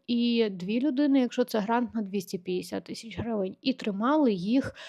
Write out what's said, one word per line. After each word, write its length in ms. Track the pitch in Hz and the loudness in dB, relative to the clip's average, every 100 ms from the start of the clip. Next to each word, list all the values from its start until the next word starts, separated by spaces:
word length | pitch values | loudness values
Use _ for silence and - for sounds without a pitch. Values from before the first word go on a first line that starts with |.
| - | -4
і 420 | 240 240 233 220 | 0 2 2 2
дві 300 | 190 180 233 | -2 -2 0
людини, 400 | 294 254 294 269 | 0 2 4 4
якщо 240 | 247 - | 4 0
це 140 | 247 226 | 0 0
грант 360 | 196 233 233 | 2 0 0
на 80 | 220 | -4
двісті 360 | 196 202 180 185 | -4 -4 -4 -8
п'ятдесят 460 | 175 180 175 196 | -4 -4 -4 -8
тисяч 340 | 170 - 226 202 | -8 -12 -12 -8
гривень, 380 | 226 214 190 - | -4 -2 -4 -4
і 100 | 262 | -4
тримали 600 | - 220 196 233 311 269 | -2 -2 0 2 4 4
їх 420 | 190 185 262 - - | 2 2 2 0 -6